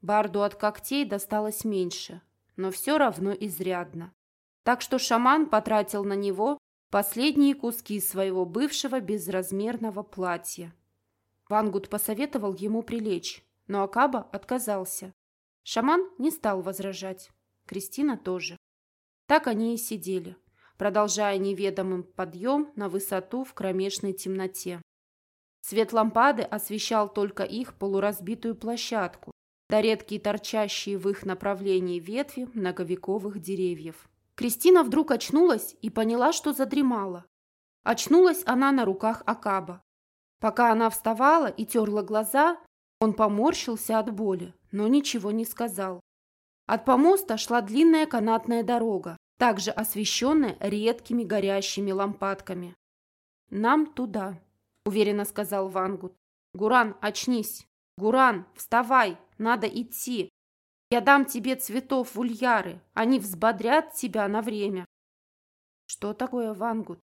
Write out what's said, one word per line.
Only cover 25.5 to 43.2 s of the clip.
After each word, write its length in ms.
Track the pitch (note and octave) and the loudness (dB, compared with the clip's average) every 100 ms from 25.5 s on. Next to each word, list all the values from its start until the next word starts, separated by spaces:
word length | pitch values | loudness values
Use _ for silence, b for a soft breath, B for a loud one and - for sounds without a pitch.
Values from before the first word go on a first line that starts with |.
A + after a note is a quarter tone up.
| _ | _
Свет 320 | - G3+ A3 | -6 -2 0
лампады 480 | A3+ A3 A3+ B3+ B3+ | 2 2 4 4 2
освещал 640 | G#3 G#3+ - G#3 - A3+ G#3 | -2 -6 -6 -6 -2 0 0
только 360 | G3+ G3+ G3+ | -2 -4 -4
их 320 | G3 G#3+ B3 - | -6 -6 -10 -6
полуразбитую 800 | G3 G3 G3+ G#3 F3+ A#3 A#3 A3 | -4 0 -2 -4 -8 -6 -6 -6
площадку, 760 | A3 A#3 - A3+ F3+ - - - _ _ _ | -6 -6 -4 -4 -4 -8 -20 -20 _ _ _
да 120 | G#3+ | 2
редкие 380 | G#3+ A3 - G#3 | 2 0 -4 -6
торчащие 800 | G#3 G#3 - A3 G#3 - - G3+ | -4 -4 -4 -2 -2 -4 -4 -4
в 100 | F#3 | -2
их 160 | G3 | -4
направлении 760 | F#3+ F#3 G3+ G3 G3 F#3 F3+ F3 | -4 -4 -4 -2 0 0 0 -4
ветви 500 | E3+ A3+ C#4+ - B3+ | -4 -6 -6 -6 -8
многовековых 840 | A#3 F#3 F3+ F3 F#3 - G3+ G3 G3+ | -4 -4 -4 -4 -4 -2 -4 -4 -10
деревьев. 720 | D#3+ F#3+ F#3 E3+ D#3 D#3+ _ _ _ - | -8 -2 -2 -4 -10 -16 _ _ _ -6
Кристина 480 | A#3+ A3 E4+ F#4 | -4 2 8 8
вдруг 280 | C4+ C4+ D#4 | 8 2 2
очнулась 640 | A#3 - D4 F4 A#3+ - - | 0 2 4 6 4 -2 -8
и 80 | G#3+ | -6
поняла, 440 | - A3+ A#3 B3+ | -2 0 2 2
что 180 | E4 - | 2 -2
задремала. 720 | C#4+ C4 C#4 C4+ A#3 G3 F3 F3 _ _ _ _ _ | 0 0 2 2 0 -4 -8 -14 _ _ _ _ _
Очнулась 580 | - A#3 - D#4+ F#4 E4+ - | -2 -2 4 8 8 6 0
она 260 | B3+ C#4 | 2 4
на 140 | C4+ A3 | 4 2
руках 360 | F#3+ A3 A#3 - | 0 -2 -2 -4
Акаба. 580 | A3 G#3+ F#3+ E3 F3+ _ _ _ _ _ _ | -4 -2 -2 -4 -14 _ _ _ _ _ _
Пока 320 | A3 A3 A#3+ | -2 4 4
она 180 | A3 A3+ | 6 2
вставала 580 | A3 G#3+ A3 C4+ E4 C4+ | 0 -2 4 6 6 4
и 180 | - A3+ | -2 -2
терла 360 | A#3 G#3+ G#3 | 0 2 0
глаза, 560 | G3 G#3+ G#3+ C4+ D#4 E4+ - _ _ _ | 0 0 0 4 4 2 -8 _ _ _
он 140 | A3 | 0
поморщился 840 | G#3 | 4